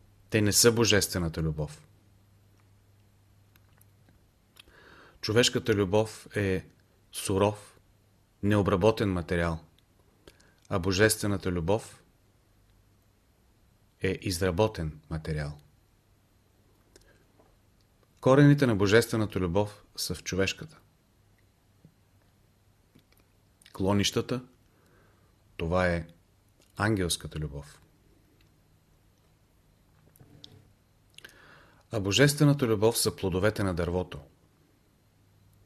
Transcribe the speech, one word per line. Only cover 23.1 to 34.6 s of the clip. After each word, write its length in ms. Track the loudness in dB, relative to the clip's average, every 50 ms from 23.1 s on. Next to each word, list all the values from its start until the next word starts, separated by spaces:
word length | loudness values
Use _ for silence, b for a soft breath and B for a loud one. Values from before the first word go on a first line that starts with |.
| _ _ _ _ _ _ _ _ _ _ _ -20 -10
Клонищата, 720 | -4 -2 0 0 0 0 0 -2 -4 -4 -4 -6 -8 -8 -14 _ _ _ b b b b b b b b b b b b b b b b _ _
това 300 | -8 -6 -2 0 0 0
е 200 | 0 0 -2 -6 -10 -18 _ _ _ _ _ _ _ _ _ _ _ -6
ангелската 640 | -4 -2 -2 0 0 -2 -4 -4 -6 -8 -12 -10 -10
любов. 420 | -10 -10 -10 -14 -16 -16 -20 -20 _ _ _ _ _ _ _ _ _ _ _ _ _ _ _ _ _ _ _ _ _ _ _ _ _ _ _ _ _ _ _ _ _ _ _ _ _ _ _ _ _ _ _ _ _ _ _ _ -20 _ -20 -20 -20 -20 -20 -20 _ _ _ _ _ _ _ _ _ _ _ -20 B B B B B B B B B B B B B B
А 80 | -8 -4
божествената 680 | -2 0 2 4 4 4 4 4 4 4 4 2 2
любов 300 | 0 0 2 2 2 2
са 180 | 2 -2 -4 -4
плодовете 480 | -4 -4 -2 -2 0 0 0 0 0 -4
на 100 | -4 -2
дървото. 480 | -2 -4 -2 -2 -4 -4 -6 -10 -18 -18 -20 _ _ _ _ _ _